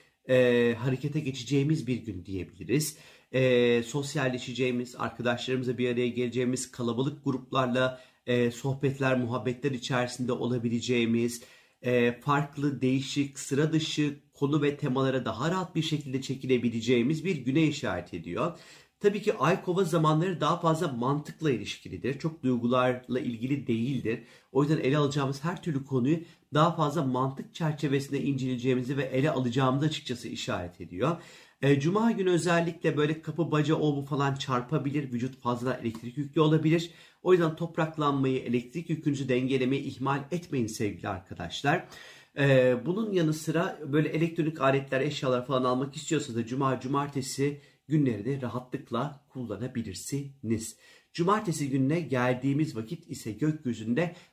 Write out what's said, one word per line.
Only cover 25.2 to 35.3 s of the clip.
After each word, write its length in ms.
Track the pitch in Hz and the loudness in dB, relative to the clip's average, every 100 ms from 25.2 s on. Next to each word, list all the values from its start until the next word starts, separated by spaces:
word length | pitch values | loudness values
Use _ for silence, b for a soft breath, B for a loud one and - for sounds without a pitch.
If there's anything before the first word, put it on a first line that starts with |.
| 135 135 | -2 -2
her 200 | 165 170 | -6 -4
türlü 220 | 175 135 135 | -4 -4 -2
konuyu 340 | 131 123 165 B B _ | 0 2 0 B B _
daha 220 | 147 170 165 | 2 4 2
fazla 280 | 147 156 | 0 0
mantık 500 | 135 127 135 135 - | 0 0 -2 -4 -12
çerçevesinde 680 | - 160 151 151 139 135 139 | -4 -4 -2 0 0 0 -2
inceleyeceğimizi 760 | 123 135 127 123 127 127 123 135 | -2 -2 -2 0 0 0 0 -2
ve 60 | |
ele 280 | - 131 147 | -2 0 2
alacağımızı 540 | 131 123 117 131 139 156 | 2 0 2 2 2 0
açıkçası 420 | 151 - 117 117 | -2 -6 -8 -8
işaret 540 | 120 - 101 87 - | -8 -4 -4 -6 -12
ediyor. 360 | 82 90 131 170 B B B B | -12 -2 -2 -2 B B B B
E, 180 | 135 143 | 2 4
Cuma 320 | 147 202 233 | 4 4 2
günü 180 | 190 185 | 2 2
özellikle 680 | 175 175 170 170 165 165 139 | 2 2 2 0 0 0 2
böyle 240 | 151 160 | 0 0
kapı, 300 | - 156 156 | -6 -4 0
baca, 240 | 151 143 156 | 2 2 2
o 220 | 151 139 | 2 0
bu 80 | 139 | -2
falan 300 | 139 139 135 | 0 0 -2
çarpabilir. 800 | - 123 120 156 135 143 139 | -2 -2 0 -2 0 -2 -4
Vücut 280 | 120 131 | -4 -4